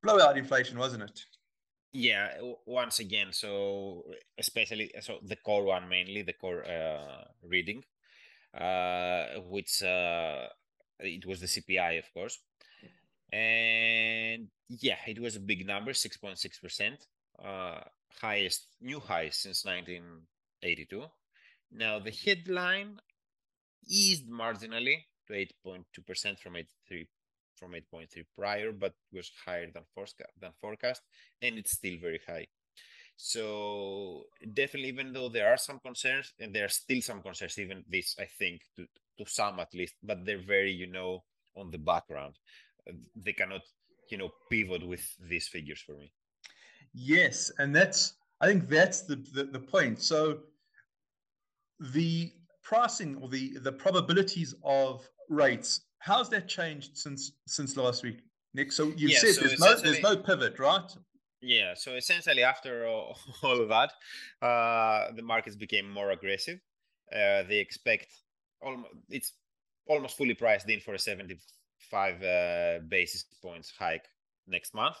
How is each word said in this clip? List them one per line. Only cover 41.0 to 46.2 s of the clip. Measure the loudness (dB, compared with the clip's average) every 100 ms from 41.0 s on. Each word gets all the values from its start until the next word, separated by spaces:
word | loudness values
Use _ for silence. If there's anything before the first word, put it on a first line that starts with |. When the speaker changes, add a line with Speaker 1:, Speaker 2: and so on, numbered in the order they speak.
| -6 -8 _ _ _ -16
Speaker 2:
on | -12
the | -8
background. | 0 0 0 -12 -12 -16 _ -20 _ _ -20
Uh, | -20 -18 -10
they | -8
cannot, | -4 -4 -6 -12 _ _ _ _
you | -8
know, | -8 -10 _
pivot | -2 0 -4 -6
with | -10 -10 -14
these | -8 -6 -6
figures | -10 -12 -14
for | -16 -20
me. | -20 _